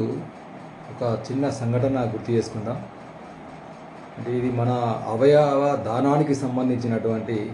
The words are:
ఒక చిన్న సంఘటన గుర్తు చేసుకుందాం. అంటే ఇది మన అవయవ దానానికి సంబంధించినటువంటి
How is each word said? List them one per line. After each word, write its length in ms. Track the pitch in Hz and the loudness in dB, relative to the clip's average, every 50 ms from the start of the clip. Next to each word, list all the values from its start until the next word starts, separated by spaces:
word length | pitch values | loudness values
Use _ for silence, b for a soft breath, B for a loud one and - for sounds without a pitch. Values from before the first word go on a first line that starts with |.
| 110 113 - 160 - - - - - - - - - - - - - - | 2 0 -2 -4 -8 -10 -14 -16 -18 -18 -16 -16 -16 -16 -16 -16 -16 -14
ఒక 260 | - - 127 117 113 110 - - | -8 -4 -2 0 0 -2 -2 -4
చిన్న 180 | 131 135 143 131 | -2 0 0 0
సంఘటన 520 | 120 - 117 117 120 123 127 135 135 127 | -2 -2 -2 0 2 2 2 2 2 2
గుర్తు 300 | 120 113 117 107 - - | 0 0 -2 -4 -2 0
చేసుకుందాం. 460 | 117 113 110 - - 113 101 113 135 175 - - - - - - - - - - - - - - - - - - - - - - - - - - - - | 2 2 2 0 -4 -6 -6 -6 -6 -6 -8 -12 -14 -16 -16 -16 -16 -16 -16 -16 -16 -16 -16 -16 -16 -16 -16 -16 -16 -16 -16 -16 -16 -16 -16 -14 -12 -8
అంటే 200 | 117 120 123 123 | -4 -2 -2 0
ఇది 140 | 120 127 | 0 0
మన 180 | 120 120 117 123 123 123 120 117 110 104 104 110 | 0 2 2 2 2 2 2 0 0 -2 -2 -2
అవయవ 720 | 110 113 135 143 147 147 147 143 139 139 143 143 139 - - | 2 6 8 8 8 8 8 6 4 4 4 2 2 0 0
దానానికి 500 | 107 117 127 135 139 147 151 147 143 135 | 0 0 2 4 4 4 4 4 2 2
సంబంధించినటువంటి 960 | 123 143 123 123 127 127 127 123 117 120 117 113 110 113 113 110 110 101 110 117 104 104 117 | 0 0 0 0 0 2 2 2 0 0 0 0 2 2 0 0 0 0 -2 -2 -2 -2 -4